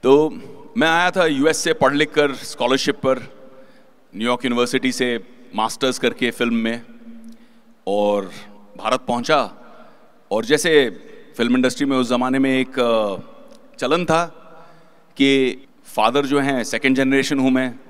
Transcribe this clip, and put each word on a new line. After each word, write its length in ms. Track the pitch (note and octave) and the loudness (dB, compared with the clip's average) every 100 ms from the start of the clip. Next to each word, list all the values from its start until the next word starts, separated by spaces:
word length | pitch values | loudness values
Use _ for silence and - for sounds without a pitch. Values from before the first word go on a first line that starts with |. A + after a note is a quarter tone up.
तो 280 | A#2+ C#3+ D#3 - - - - A2+ | 6 6 4 -2 -16 -20 -10 0
मैं 120 | D#3 | 2
आया 220 | E3 F3+ | 4 2
था 160 | F#3 E3 | 2 0
यूएस 300 | C#3 D3 D#3 | 2 2 2
से 160 | E3+ | -2
पढ़ 220 | D#3+ C3+ | 2 2
लिख 160 | C#3+ D3+ | 2 0
कर 240 | D3+ D3 | 2 0
scholarship 600 | B2+ - - A#2+ C3 D3+ | -2 -12 -4 0 0 0
पर, 240 | - C3 B2+ A2 - - - - - - - _ F#2+ | -2 -2 -2 -4 -20 -20 -20 -20 -20 -20 -20 _ -6
न्यूयॉर्क 280 | A#2 B2 | -2 -2
University 480 | B2+ B2 B2 C3 B2+ | 0 0 0 0 -2
से 320 | B2 B2+ A#2 - - - | -2 -2 -2 -8 -20 -10
masters 440 | G#2 A2 - C3 B2 | -4 -4 -2 -2 0
करके 320 | A#2+ A#2+ B2 | -2 0 -4
film 240 | - A#2+ | -2 -2
में, 280 | A2+ A2+ A#2 - - - - - - - - _ _ - | 0 -2 -6 -12 -20 -20 -20 -20 -20 -20 -20 _ _ -4
और 460 | G2+ G#2 G#2 F#2+ - - - - - | 0 0 0 -4 -14 -20 -20 -20 -8
भारत 240 | G#2+ B2 | -2 -2
पहुंचा। 520 | - A#2+ A#2+ D3+ G#2+ - - - - - - - _ | -2 -6 0 0 0 -8 -20 -20 -20 -20 -20 -20 _
और 140 | G#2+ | -4
जैसे 460 | A2+ D3 E3+ D#3 B2 G2+ - - - - | 0 0 4 4 4 -4 -20 -20 -20 -4
film 200 | A#2+ B2+ | 0 2
industry 300 | B2+ B2 C#3+ | 2 0 -2
में 100 | C3+ | 0
उस 120 | A#2+ | 0
जमाने 300 | A#2+ B2+ C3+ | 0 0 0
में 220 | C3+ C3 | 0 0
एक, 180 | B2+ C3 | -2 0
अ, 380 | A#2+ A2+ G#2 F#2 - - - - - - | 0 2 0 -4 -12 -20 -20 -20 -20 -8
चलन 260 | B2+ E3 | -2 -2
था 220 | E3+ E3 E3+ - - - - - - - _ - | 0 0 -2 -10 -20 -20 -20 -20 -20 -20 _ -2
कि 420 | C#3 C3+ C3 - - _ | 2 2 0 -4 -16 _
father 420 | - - A2 C3 C#3 | -12 0 2 2 0
जो 140 | C#3+ | 0
हैं, 240 | C#3 C3+ | 0 -2
second 320 | A2 A2+ C3+ C3 | -4 -2 0 2
generation 420 | C3+ C#3 C3+ C#3 | 2 2 0 0
हूं 120 | C3 | 2
मैं। 240 | C3 B2+ A#2+ | 0 -2 -8